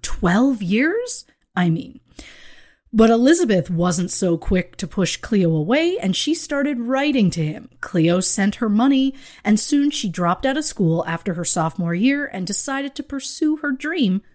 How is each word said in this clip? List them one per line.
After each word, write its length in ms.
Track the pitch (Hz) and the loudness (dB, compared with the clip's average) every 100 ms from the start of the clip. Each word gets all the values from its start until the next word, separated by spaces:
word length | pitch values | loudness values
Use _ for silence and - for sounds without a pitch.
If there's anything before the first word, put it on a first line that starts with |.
twelve 640 | - - 175 196 269 233 | -6 0 2 4 2 0
years? 640 | 180 214 302 440 494 - - _ _ 180 | 0 0 0 -2 -4 -6 -8 _ _ 0
I 140 | 175 | 0
mean. 300 | 160 - - _ - - - - - - _ _ | 0 -4 -16 _ -20 -20 -20 -20 -20 -20 _ _
But 200 | 220 226 | 4 6
Elizabeth 580 | 233 254 339 240 190 170 | 6 6 4 4 0 0
wasn't 400 | 170 180 170 175 | 0 0 0 -2
so 260 | - 185 165 | 0 0 0
quick 400 | - 185 175 - | 0 0 -2 -8
to 100 | 170 | -8
push 300 | - 180 - | -2 -2 -4
Cleo 380 | - 208 165 160 | -2 0 2 0
away, 440 | 156 285 339 370 | 0 0 0 -2
and 160 | 190 185 | -2 -2
she 180 | 285 | -2
started 460 | 330 - 285 285 247 | -2 -2 -2 -2 -4
writing 500 | 233 262 294 262 190 | -2 -2 0 2 2
to 160 | 165 156 | 0 -4
him. 240 | 151 - _ | -6 -14 _
Cleo 380 | - 180 160 180 | -4 0 2 2
sent 360 | 185 - 196 - | 0 0 0 0
her 120 | 220 | 0
money, 460 | 208 269 269 269 262 - - | 2 4 2 0 -4 -14 -6
and 160 | 214 214 | 0 2
soon 320 | - 285 285 | 2 2 0
she 180 | - 202 | -2 -4
dropped 340 | 165 175 185 | -2 -2 0
out 140 | 262 269 | -2 -2
of 80 | - | -2
school 400 | - 165 165 165 | 0 0 0 -2
after 300 | 165 - 165 | -6 -6 -4
her 100 | 170 | -2
sophomore 480 | 175 160 - 170 | 0 -2 -2 -2
year 320 | 170 247 285 285 | 0 0 0 -4
and 220 | 190 185 | -6 -4
decided 480 | 202 - 269 277 - | -2 -2 -4 -6 -10
to 80 | |
pursue 540 | 277 277 - - 311 302 | -10 -6 -4 -2 0 0
her 140 | 285 | -4
dream 520 | 262 302 349 202 190 - | -4 -4 0 0 0 -4